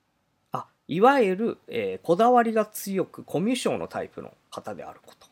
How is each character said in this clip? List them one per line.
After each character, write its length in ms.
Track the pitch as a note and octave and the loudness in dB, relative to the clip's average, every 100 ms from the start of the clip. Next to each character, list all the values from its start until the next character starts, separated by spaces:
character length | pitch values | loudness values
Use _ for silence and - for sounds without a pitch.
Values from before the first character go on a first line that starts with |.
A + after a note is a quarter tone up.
| _ _ _ _ _ | _ _ _ _ _
あ、 140 | C#3+ - _ - | -10 -10 _ -6
い 140 | E3+ | 4
わ 180 | B3+ C#4 | 4 6
ゆ 160 | G3 F#3 | 2 0
る、 220 | A3+ - - | -2 -6 -8
え 320 | A#2 F#2+ F#2+ | -6 -4 -6
ー、 40 | - | 0
こ 100 | F3 | 4
だ 160 | A#3+ | 6
わ 100 | B3 | 6
り 120 | A3+ | 4
が 120 | A3 G#3 | 0 -2
強 380 | - G3 F#3+ | -6 -6 -4
く 220 | - - - | -4 -8 -6
コ 160 | C#3+ | -2
ミ 100 | G#3+ | 0
ュ 40 | B3 | 0
障 200 | F#3 G#2+ | -2 -2
の 120 | E2 | -6
タ 140 | G2 | -8
イ 40 | E2 | -8
プ 140 | - | -12
の 120 | B1+ _ _ | -16 _ _
方 260 | - G#2+ E2 | -14 -12 -12
で 100 | C#2 | -14
あ 80 | |
る 80 | - - | -18 -20
こ 80 | - | -20
と。 80 | _ | _